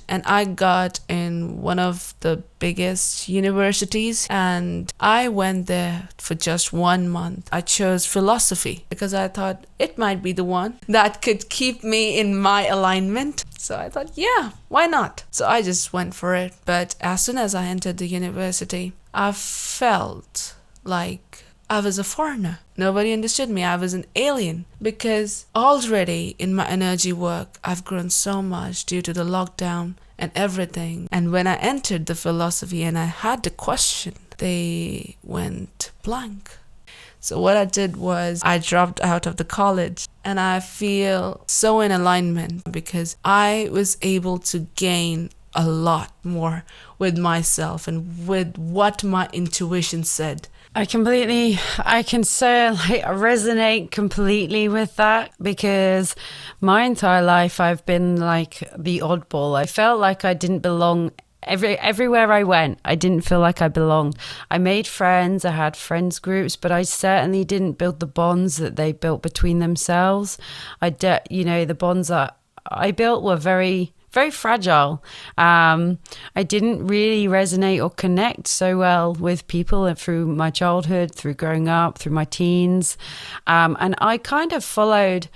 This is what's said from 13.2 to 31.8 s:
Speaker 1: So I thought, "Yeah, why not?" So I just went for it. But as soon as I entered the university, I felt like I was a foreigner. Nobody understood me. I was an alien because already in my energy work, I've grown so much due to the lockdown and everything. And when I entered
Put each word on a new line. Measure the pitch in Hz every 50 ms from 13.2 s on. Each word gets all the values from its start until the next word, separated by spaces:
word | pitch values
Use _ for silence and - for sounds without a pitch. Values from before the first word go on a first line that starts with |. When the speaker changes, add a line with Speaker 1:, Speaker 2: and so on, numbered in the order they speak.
| 277 294 285 - - - -
Speaker 1:
So | - - - -
I | - 82 -
thought, | - 277 294 320 -
"Yeah, | 302 359 466 494 427 277 208 - - - -
why | - 294 339
not?" | 339 320 262 202 - - - - -
So | - - -
I | - 214 233
just | 202 180 175 - - -
went | - 180 180 180 185
for | - 170 180 180
it. | 180 185 180 - _ -
But | - 175 175 180 180 - -
as | - 175 185 185 -
soon | - 247
as | 262 226 196 196
I | 180 180
entered | 180 185 180 - 185 175
the | 175 180
university, | 175 180 180 180 175 185 185 185 185 180 - 180 185 185 175 180 180 - - - - -
I | - 202 208 202
felt | - - - - - - - - - 254 233 202 156 107 92 - - - _ - - - - - - _ _ - - -
like | 185 185 175 175 185 185 185 - _ - - - - - _ _ -
I | 214 208
was | 202 202 185 196
a | 196
foreigner. | - - - 311 302 277 226 185 165 175 - - _ -
Nobody | 180 190 196 190 202 208 226 226
understood | 220 220 226 - - 269 233
me. | 208 185 180
I | 180 175
was | 180 185 180 185
an | 185 - - -
alien | 208 262 294 277 254 196 165 160 170 175 - - -
because | 214 214 214 - - 226 220 214 214 208 - - - _ -
already | 220 247 277 285 269 240 226 220 196 180 175 170 165 170 - - -
in | - 190 190
my | 190 -
energy | - 185 185 185 180 180 175 175 180 175
work, | 170 175 175 170 170 170 - - - -
I've | 180 180 175 185
grown | - 190 180 175 175
so | - - - 202 196 196
much | 190 185 180 175 - 185 180 - -
due | - 180 180 175
to | - 180
the | 180 170
lockdown | 175 185 185 185 180 - - 185 175 175 175 170 175 185 - - - -
and | - - - -
everything. | 180 202 202 185 185 208 - - 170 165 165 165 175 170 -
And | - 175 175 170
when | 175 185 180
I | 185 180
entered | - - 233 269 269